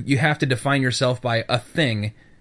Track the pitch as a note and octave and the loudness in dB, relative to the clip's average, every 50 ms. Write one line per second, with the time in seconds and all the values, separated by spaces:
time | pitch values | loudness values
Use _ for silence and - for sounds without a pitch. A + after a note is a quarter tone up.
0 | - C3+ C3+ A#2+ D#3 D3+ D3+ - D3+ C3 B2+ - - C#3 C#3+ C3+ C3 B2+ A#2+ - | -2 0 2 2 2 2 2 0 0 0 0 0 0 0 0 2 0 0 0 0
1 | C3+ B2+ B2+ - - A#2+ A#2 A2+ - - B2 A#2 - - - E3+ D3+ B2 A2 G#2 | 0 0 0 -2 -2 -2 -2 -2 -2 -2 -2 -4 -4 -4 -2 0 0 0 0 -2
2 | G#2 G#2+ - - - - - - | -4 -4 -6 -10 -18 -20 -20 -20